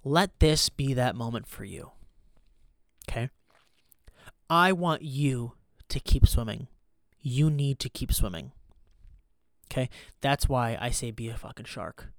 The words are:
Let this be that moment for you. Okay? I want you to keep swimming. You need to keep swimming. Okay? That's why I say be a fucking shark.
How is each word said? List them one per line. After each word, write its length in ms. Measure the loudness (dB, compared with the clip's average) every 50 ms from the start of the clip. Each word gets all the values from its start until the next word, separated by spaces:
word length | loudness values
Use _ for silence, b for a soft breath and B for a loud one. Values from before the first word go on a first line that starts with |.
Let 380 | -2 2 4 4 2 2 _ _
this 280 | 6 6 6 4 2 0
be 240 | -2 -2 -2 0 2
that 200 | 2 2 0 0
moment 320 | -2 -6 -4 -6 -6 -8
for 180 | -10 -14 -14 -14
you. 280 | -12 -12 -14 -14 -16 -20 -20 -20 -20 _ -20 _ -20 _ -20 _ _ _ _ -20 _ _ _ _ _ _ _ -10 -6
Okay? 220 | -4 -4 -4 -6 _ _ _ _ _ _ _ _ _ _ _ _ -20 _ _ B B B B B B _ _ 2
I 220 | 4 4 6 4
want 300 | 4 2 0 -2 -2 -2
you 500 | -4 -8 -2 0 0 0 0 0 -4 -8 -10 _ _ _ _ _ -12 _
to 120 | -6 -6
keep 260 | 2 4 6 8 8
swimming. 400 | 6 6 0 -2 -2 -6 -8 -10 -14 -16 _ _ _ _ _ _ _ _ _
You 300 | -8 -4 0 2 2 2
need 280 | 2 2 0 -2 -2 -4
to 80 | -6 -10
keep 240 | -8 -8 -2 -2
swimming. 380 | 0 0 0 -2 -2 -8 -12 -12 _ -20 -20 -20 -20 -20 _ _ _ _ -20 -20 -20 -20 _ _ _ _ _ _ _ _ _ _
Okay? 180 | -4 -4 -4 -4 B B B B B _
That's 280 | -2 0 0 2 2 0
why 280 | 2 0 0 -2 -2 -4
I 100 | -4 -4
say 220 | -4 -4 -4 -8
be 160 | -8 -10 -10 -8
a 80 | -10
fucking 300 | -10 -12 -12 -16 -16 -14
shark. 420 | -12 -12 -10 -10 -10 -12 -14 -18 -20 -20